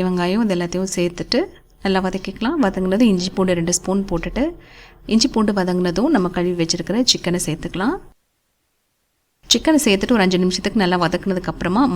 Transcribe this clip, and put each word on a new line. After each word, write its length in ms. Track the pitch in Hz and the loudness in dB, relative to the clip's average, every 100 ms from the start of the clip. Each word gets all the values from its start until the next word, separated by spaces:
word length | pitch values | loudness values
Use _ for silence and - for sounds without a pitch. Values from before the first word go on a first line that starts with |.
| 185 | 0
வெங்காயம் 360 | 180 175 202 233 | 0 0 2 2
இது 100 | 180 | 0
எல்லாத்தையும் 360 | 175 175 190 185 | -2 -2 -4 -2
சேர்த்துட்டு 460 | 175 175 165 240 381 - _ _ 196 | -2 -2 -4 -2 -2 -6 _ _ -2
நல்லா 160 | 190 185 | 0 0
வதக்கிக்கலாம். 500 | 185 190 196 226 330 208 | -4 -8 -6 -2 0 0
வதங்கினது 400 | 190 185 196 240 | 0 0 4 4
இஞ்சி, 180 | 185 185 - | 2 0 -2
பூண்டு 220 | 190 175 | 0 0
ரெண்டு 160 | 170 175 | 0 -2
ஸ்பூன் 260 | - 196 196 | -2 -2 -2
போட்டுட்டு, 340 | 170 180 220 302 349 - - - - - | -4 -4 -2 -4 -4 -16 -20 -20 -16 0
இஞ்சி, 140 | 220 269 | 2 2
பூண்டு 180 | 226 214 202 | 2 0 0
வதங்கினதும் 540 | 180 180 180 170 262 277 | 0 0 0 0 2 2
நம்ம 120 | 180 175 | 0 0
கழுவி 180 | 175 175 | -2 0
வச்சிருக்கிற 360 | 165 175 170 208 254 | -2 -2 -2 -2 0
சிக்கனை 280 | - - 175 - | -2 0 -2 -2
சேர்த்துக்கலாம். 480 | 151 151 165 208 392 - _ _ _ _ _ _ _ _ _ _ _ _ _ - | -4 -6 -4 -2 -2 -6 _ _ _ _ _ _ _ _ _ _ _ _ _ -2
சிக்கனை 260 | 233 - 311 - | -2 2 2 4
சேர்த்துட்டு 300 | 196 - 240 | 2 2 2
ஒரு 60 | 185 | 4
அஞ்சு 120 | 180 | 2
நிமிஷத்துக்கு 400 | 180 185 202 214 | 2 0 -2 0
நல்லா 140 | 180 180 170 | 2 2 0
வதக்குனதுக்கு 460 | 180 - 185 180 | 0 -2 -4 -4
அப்புறமா 280 | - 175 190 277 | -4 -2 2 2